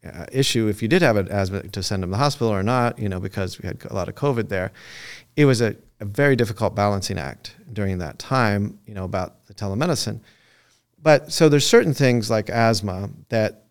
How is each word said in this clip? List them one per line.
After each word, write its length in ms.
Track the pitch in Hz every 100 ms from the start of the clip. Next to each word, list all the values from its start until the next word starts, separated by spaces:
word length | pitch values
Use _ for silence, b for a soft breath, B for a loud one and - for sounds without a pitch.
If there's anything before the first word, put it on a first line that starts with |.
| 95
uh, 200 | 87 -
issue 380 | 131 135 120 110
if 120 | 104
you 60 | 113
did 140 | 175
have 140 | 156 104
an 120 | 92
asthma 340 | 101 95 98
to 200 | 98 104
send 200 | 92 98
them 80 | 90
to 20 |
the 60 | 98
hospital 340 | 143 139 117
or 100 | 101
not, 360 | 98 127 120 -
you 100 | 104
know, 100 | 92
because 420 | 95 - 92 -
we 60 | 90
had 160 | - -
a 40 |
lot 140 | 98 87
of 60 |
covid 340 | - 143 120 104
there. 220 | 95 95 B B B B B B -
It 80 |
was 160 | 143 120
a, 140 | 113 - _ _
a 40 |
very 320 | 104 101 143 127
difficult 380 | 110 104 104 104
balancing 420 | 104 98 92 95
act 380 | 69 - - - -
during 260 | 104 98 92
that 200 | 85 -
time, 600 | - 131 113 101 104 - -
you 80 |
know, 100 | 101
about 400 | 92 95 90 _ _
the 80 |
telemedicine. 680 | 101 101 98 165 147 - - b b b b b b b _
But 300 | 156 147 -
so 160 | - 165
there's 180 | 143 139
certain 280 | 233 170
things 360 | 131 135 120 107
like 180 | 110 -
asthma 600 | 113 113 110 101 92 101 - -
that 340 | 113 107 - _